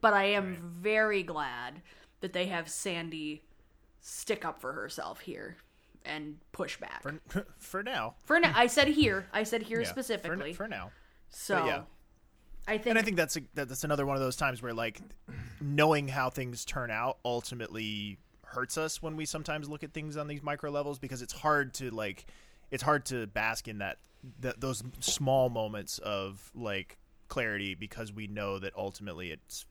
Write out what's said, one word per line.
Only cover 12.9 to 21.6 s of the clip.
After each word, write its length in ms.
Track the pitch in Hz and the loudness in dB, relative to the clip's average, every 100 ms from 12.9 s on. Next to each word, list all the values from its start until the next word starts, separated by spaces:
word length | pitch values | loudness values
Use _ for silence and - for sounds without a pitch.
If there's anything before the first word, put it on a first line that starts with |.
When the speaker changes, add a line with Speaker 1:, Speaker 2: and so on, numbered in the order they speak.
| 226 | 4
Speaker 2:
I 40 | |
think 140 | 220 180 | 4 4
that's 200 | 160 165 | 2 0
a, 40 | 127 | -4
that, 140 | - 139 | -6 -4
that's 160 | 127 | -4
another 220 | 151 147 139 | 0 2 4
one 100 | 135 | 2
of 60 | |
those 140 | 131 123 | 2 2
times 260 | 143 120 | 0 0
where, 100 | 120 | -4
like, 280 | 113 113 104 - - - - - - | -2 -4 -4 -16 -18 -14 -12 -12 -8
knowing 480 | 143 143 156 151 139 | -2 6 8 6 4
how 220 | 135 127 | 0 0
things 340 | 131 123 120 | 0 -6 -6
turn 260 | - 135 120 | -6 -4 -2
out 280 | 110 123 - | 0 0 -2
ultimately 960 | 123 120 - 123 110 110 110 107 104 95 - - | 0 0 -2 -6 -6 -4 -2 -2 -4 -8 -16 -20
hurts 340 | - - 127 - | -10 -4 -2 -2
us 240 | 156 - | -2 -2
when 140 | 160 156 | -6 -4
we 80 | 151 | -4
sometimes 420 | 156 151 151 143 | -4 -4 -4 -4
look 160 | 147 | -8
at 80 | 156 | -8
things 240 | 160 151 147 | -8 -6 -6
on 100 | 147 | -6
these 140 | 147 | -6
micro 280 | 143 147 147 | -4 -4 -2
levels, 280 | 147 147 139 | -2 -2 -4
because 220 | 139 131 | -6 -8
it's 100 | 123 | -8
hard 420 | - 156 147 | 0 6 6